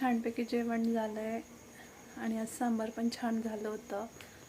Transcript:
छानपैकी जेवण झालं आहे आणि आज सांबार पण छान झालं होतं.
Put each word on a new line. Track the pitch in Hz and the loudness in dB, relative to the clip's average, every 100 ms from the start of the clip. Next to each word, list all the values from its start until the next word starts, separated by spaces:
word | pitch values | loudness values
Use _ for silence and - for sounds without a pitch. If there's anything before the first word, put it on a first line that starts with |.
छानपैकी | 254 233 233 233 | 4 4 2 0
जेवण | 233 240 233 226 226 | 2 2 2 2 4
झालं | 226 220 214 | 4 2 0
आहे | 220 226 - - - - - - - - | -2 -2 -6 -16 -18 -18 -18 -18 -16 -4
आणि | 226 220 | -2 0
आज | 226 - | -2 0
सांबार | 240 226 220 | 2 2 0
पण | 226 233 | 0 0
छान | - 233 226 | 2 0 2
झालं | 220 214 214 | 0 -2 -2
होतं. | 214 - 202 233 - - - | -4 -4 -4 -4 -10 -16 -16